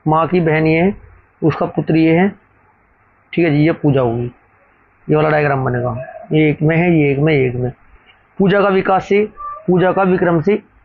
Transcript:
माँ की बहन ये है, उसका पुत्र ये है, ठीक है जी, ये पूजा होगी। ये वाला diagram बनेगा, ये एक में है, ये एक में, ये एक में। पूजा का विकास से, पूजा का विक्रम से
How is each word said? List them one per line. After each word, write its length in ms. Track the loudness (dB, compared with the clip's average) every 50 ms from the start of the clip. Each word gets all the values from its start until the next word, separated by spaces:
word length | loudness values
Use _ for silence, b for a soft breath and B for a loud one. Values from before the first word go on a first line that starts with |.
| -4 0
माँ 200 | 0 0 0 0
की 120 | 0 0
बहन 280 | 0 0 0 2 2 2
ये 140 | 2 2
है, 160 | 2 0 -2 -4 -10 -20 -20 -20 _ _ _ _ -2
उसका 220 | -2 -2 -2 -4
पुत्र 300 | -4 -4 -4 -2 0 0
ये 240 | 2 2 4 4 2
है, 100 | 2 0 -2 -6 _ _ _ _ _ _ _ _ _ _ _ _ _ _ _ _ _ _ -4
ठीक 120 | 0 0
है 60 | 2
जी, 60 | 2 2
ये 140 | 2 2
पूजा 300 | 0 0 0 0 0 2
होगी। 300 | 0 0 -2 -4 -6 -8 -12 _ _ _ _ _ _ _ _ _ _ _ _ _ _ -2
ये 60 | 0
वाला 140 | 0 2 2
diagram 360 | 0 0 0 0 -2 -2 -2
बनेगा, 300 | -4 -4 -4 -4 -4 -6 -8 -10 -14 -16 -18 -8 -4
ये 180 | 0 2 2 2
एक 120 | 0 0
में 160 | 0 0 0 2
है, 220 | 2 2 2 2
ये 120 | 2 0
एक 80 | 0 0
में, 140 | 0 0 0
ये 140 | 0 0 -2
एक 80 | -2
में। 160 | -4 -6 -6 -8 -12 _ _ b b b b b b _ _ _ -2
पूजा 240 | 0 2 2 2
का 80 | 2 2
विकास 360 | 0 0 0 0 0 -2 0
से, 240 | 0 0 0 0 -2 -6 -12 -14 -14 -14 -8 -4 0
पूजा 240 | 0 2 2 2
का 120 | 0 0 0
विक्रम 380 | 0 0 0 0 0 0 0
से 160 | 0 0 -2 -2 -4 _ _ _ _